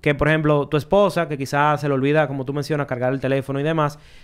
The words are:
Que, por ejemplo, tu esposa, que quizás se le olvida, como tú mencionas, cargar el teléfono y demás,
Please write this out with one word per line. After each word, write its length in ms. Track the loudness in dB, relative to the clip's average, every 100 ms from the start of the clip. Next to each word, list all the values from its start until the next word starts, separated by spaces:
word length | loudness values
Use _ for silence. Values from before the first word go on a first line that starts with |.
Que, 120 | 0
por 140 | 0 2
ejemplo, 400 | 2 2 2 2
tu 100 | -2
esposa, 500 | 2 2 4 0 -4
que 80 | -6
quizás 460 | -4 0 2 0
se 60 | 0
le 80 | 0
olvida, 320 | 2 2 2
como 180 | -2 -6
tú 80 |
mencionas, 320 | -6 -4 -4 -2
cargar 260 | -2 -2
el 80 | -2
teléfono 400 | 0 -2 -2 -4
y 40 |
demás, 340 | -2 0 -2 -4 -20 -20